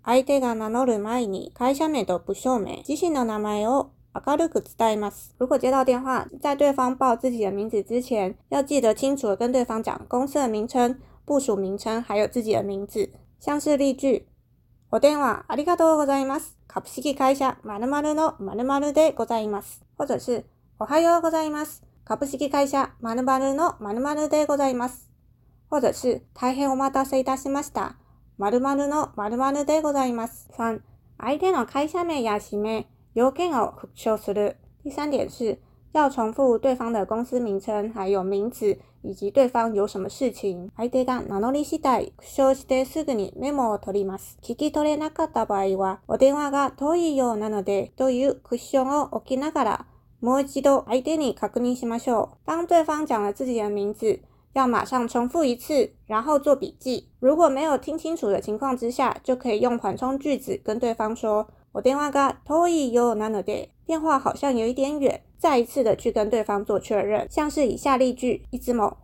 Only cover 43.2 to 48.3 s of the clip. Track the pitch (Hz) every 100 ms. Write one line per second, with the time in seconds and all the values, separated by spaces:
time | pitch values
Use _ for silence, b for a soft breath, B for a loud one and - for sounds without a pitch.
43.2 | 190 - 262 285 240 202 - 196 196 190
44.2 | - - - 240 294 302 302 294 311 311
45.2 | 320 240 220 202 196 190 190 190 - 202
46.2 | 269 294 285 277 277 - 285 339 330 277
47.2 | 247 220 214 214 190 202 - - 262 247
48.2 | 277